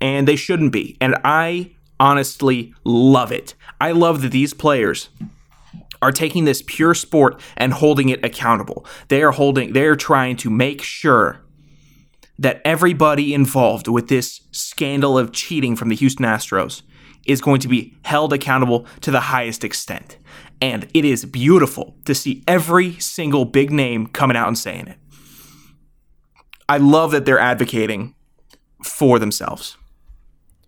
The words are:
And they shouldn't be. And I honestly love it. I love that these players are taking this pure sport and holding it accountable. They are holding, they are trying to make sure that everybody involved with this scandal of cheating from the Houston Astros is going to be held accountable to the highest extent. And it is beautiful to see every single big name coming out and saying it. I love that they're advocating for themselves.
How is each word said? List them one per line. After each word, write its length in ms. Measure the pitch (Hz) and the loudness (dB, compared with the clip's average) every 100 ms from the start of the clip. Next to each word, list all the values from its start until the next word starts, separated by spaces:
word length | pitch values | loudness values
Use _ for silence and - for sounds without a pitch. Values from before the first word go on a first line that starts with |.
And 260 | 131 139 139 | -4 0 2
they 100 | 147 | 0
shouldn't 360 | - 165 151 | -2 0 0
be. 240 | 110 - - | -2 -6 -4
And 160 | 131 - | -2 0
I 520 | 135 156 165 175 180 _ _ _ | 0 0 0 -6 -10 _ _ _
honestly 760 | 139 143 135 - 135 127 117 - | 4 4 0 -2 0 0 -4 -8
love 480 | - 117 131 131 113 | 0 4 6 4 2
it. 220 | - - - - - | -8 -10 -20 -20 -4
I 120 | 156 | 0
love 280 | 170 170 156 | 2 2 2
that 120 | 131 | -2
these 200 | 131 143 | 0 -2
players 560 | - 151 139 101 - - _ - - _ _ - - - - | 0 0 2 0 -2 -10 _ -18 -18 _ _ -20 -20 -20 -2
are 100 | 131 | -2
taking 320 | 131 160 170 | 0 -2 0
this 160 | 156 131 | 0 0
pure 320 | - - 160 | -6 0 0
sport 480 | 165 - 160 131 - - - | 0 0 4 4 2 -16 -4
and 160 | 127 | -2
holding 380 | 131 151 143 131 | 2 2 2 0
it 120 | 127 | 0
accountable. 600 | 120 - 120 110 90 - - - - | -6 -4 0 0 -2 -12 -16 -20 -2
They 140 | 135 | 2
are 80 | 151 | 2
holding, 420 | 139 143 135 123 | 2 0 0 0
they 140 | 127 156 | 0 2
are 100 | 147 | 0
trying 400 | - 143 127 123 | 2 0 0 -4
to 140 | 120 | -2
make 320 | 110 131 143 | 0 0 -4
sure 580 | - - 156 120 87 - _ _ _ _ _ _ _ _ _ - | -12 -4 2 4 2 -2 _ _ _ _ _ _ _ _ _ -4
that 220 | 135 - 151 | -4 -2 -2
everybody 640 | 160 175 147 156 147 147 | 2 0 2 2 2 -2
involved 560 | 143 135 135 117 107 98 | 0 0 2 2 0 -2
with 200 | 120 117 | -2 0
this 340 | 131 120 - _ | -2 -2 -14 _
scandal 680 | - - - 143 139 139 131 | -12 -12 -6 -4 0 2 2
of 140 | 117 | 0
cheating 420 | - - 156 127 | -6 -6 -4 -2
from 140 | 113 117 | -2 -4
the 80 | 110 | 0
Houston 300 | 135 135 120 | 0 0 -2
Astros 560 | 107 - 98 64 - _ - - _ | -2 -2 -4 -4 -8 _ -20 -20 _
is 160 | - 135 | -4 -2
going 200 | 147 131 | 2 0
to 80 | 131 | 0
be 280 | 123 - _ | -4 -4 _
held 300 | - 151 151 | -4 -2 -2
accountable 520 | 143 139 131 127 120 117 - | -4 -2 0 0 -2 -4 -12
to 100 | - | -2
the 100 | 135 | -2
highest 440 | - 127 117 113 | -2 -4 -4 -8
extent. 540 | 110 - - - - - _ - - - | -10 -10 -12 -14 -16 -20 _ -20 -20 -6
And 260 | 131 110 - | -6 -4 -2
it 120 | 160 | 0
is 200 | 147 120 | 0 -2
beautiful 720 | - 127 131 180 - - - - | -4 -2 4 6 4 -2 -14 -12
to 100 | - | -4
see 300 | 139 139 127 - | -4 -4 -6 0
every 520 | 180 160 180 180 170 | 0 2 2 0 -6
single 460 | - - 156 143 120 | -12 -8 -2 -2 0
big 240 | 135 139 | 0 0
name 360 | 147 127 117 110 | 0 -2 -4 -6
coming 300 | - 135 120 | -2 -2 0
out 120 | 104 | -2
and 100 | 117 | -4
saying 300 | 98 90 92 | -8 -12 -16
it. 100 | - _ - - - - - 1077 _ _ _ _ _ _ _ _ - - | -20 _ -20 -20 -20 -20 -20 _ _ _ _ _ _ _ _ _ -12 -2
I 80 | 143 | 4
love 340 | 139 156 160 | 6 6 4
that 120 | 151 | 0
they're 140 | 135 131 | 2 2
advocating 760 | 123 123 120 117 107 104 120 _ _ _ _ _ _ _ | 2 0 -2 -2 -4 -4 -10 _ _ _ _ _ _ _
for 340 | - - 143 120 | -16 0 4 4
themselves. 600 | 107 - - - - - - _ _ - _ _ _ _ | 2 -6 -8 -12 -16 -20 -20 _ _ -20 _ _ _ _